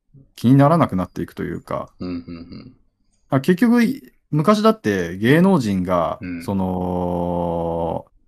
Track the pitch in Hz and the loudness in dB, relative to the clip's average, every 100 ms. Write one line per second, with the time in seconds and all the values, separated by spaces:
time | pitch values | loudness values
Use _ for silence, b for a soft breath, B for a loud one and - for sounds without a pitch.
0 | _ 135 _ - 117 139 143 170 110 95 | _ _ _ -2 4 6 6 4 0 -2
1 | 90 - 85 - 82 85 - 73 - - | -6 -8 -10 -8 -10 -10 -8 -10 -10 -12
2 | 90 87 85 85 85 92 - _ _ _ | -10 -10 -12 -16 -16 -20 -20 _ _ _
3 | _ _ - 135 139 180 240 240 226 - | _ _ -6 -4 0 2 4 4 2 -2
4 | - _ - 151 180 214 220 220 110 98 | -12 _ -6 -2 2 2 2 0 0 -2
5 | 85 92 113 156 185 180 110 95 90 90 | -2 -2 4 6 6 4 2 0 0 0
6 | 80 - 90 85 87 98 95 90 90 90 | 0 -4 -10 -10 -6 -4 -2 -2 -4 -2
7 | 90 87 87 87 87 85 85 82 82 85 | -2 -2 -2 -2 -2 -4 -4 -4 -4 -6
8 | - _ | -10 _